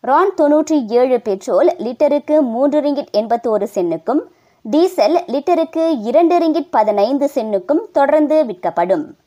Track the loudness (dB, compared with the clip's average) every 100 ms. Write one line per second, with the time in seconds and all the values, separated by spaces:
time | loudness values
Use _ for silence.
0 | 0 2 2 2 2 2 2 -2 0 0
1 | 2 0 -2 -6 -2 2 2 0 -8 -2
2 | 0 0 2 0 2 0 0 0 0 -4
3 | -4 -4 -2 -4 -2 -2 -2 -4 -4 -4
4 | -2 -4 -4 _ _ _ -2 0 0 2
5 | 0 0 -2 -6 0 0 0 -2 -2 -2
6 | 0 2 4 2 0 -2 -2 0 0 2
7 | 0 0 -2 -2 -4 -4 -2 -4 -2 0
8 | 2 2 2 0 0 -4 -6 -4 -2 -2
9 | -4 -16